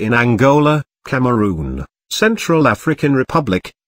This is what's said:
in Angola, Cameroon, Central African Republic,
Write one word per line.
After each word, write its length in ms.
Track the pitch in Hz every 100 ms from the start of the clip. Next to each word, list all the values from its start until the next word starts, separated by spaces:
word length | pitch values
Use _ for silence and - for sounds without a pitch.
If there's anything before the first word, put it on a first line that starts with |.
in 100 | 110
Angola, 720 | 120 120 113 135 147 147 151 - _ -
Cameroon, 760 | 135 127 117 104 82 69 65 69 _ -
Central 560 | - 220 220 - 165 135
African 480 | 107 - 151 147
Republic, 580 | 135 127 165 131 92 - -